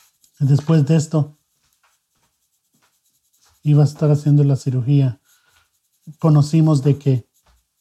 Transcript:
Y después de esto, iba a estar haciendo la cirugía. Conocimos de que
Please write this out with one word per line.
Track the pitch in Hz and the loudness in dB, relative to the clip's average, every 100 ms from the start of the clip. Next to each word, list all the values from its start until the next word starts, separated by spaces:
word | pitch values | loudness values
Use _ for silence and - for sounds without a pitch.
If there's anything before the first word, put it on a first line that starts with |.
| _ _ _ - | _ _ _ -4
Y | 139 | 0
después | 143 - 160 135 | 0 0 -2 0
de | 160 | -2
esto, | 147 156 139 - _ _ _ _ _ _ _ _ _ _ _ _ _ _ _ _ _ _ _ _ _ _ | -2 -4 -6 -10 _ _ _ _ _ _ _ _ _ _ _ _ _ _ _ _ _ _ _ _ _ _
iba | 151 147 | 0 2
a | 147 | 0
estar | - 151 | 0 -2
haciendo | 147 151 143 | -2 0 2
la | 143 135 | 2 -2
cirugía. | 139 127 120 143 131 110 _ _ _ _ _ _ _ _ - - | -4 -4 0 0 0 -4 _ _ _ _ _ _ _ _ -20 -4
Conocimos | 165 151 147 160 156 143 | 0 2 2 0 0 0
de | 139 139 | 0 -2
que | 139 127 - _ _ _ _ _ | -2 -4 -6 _ _ _ _ _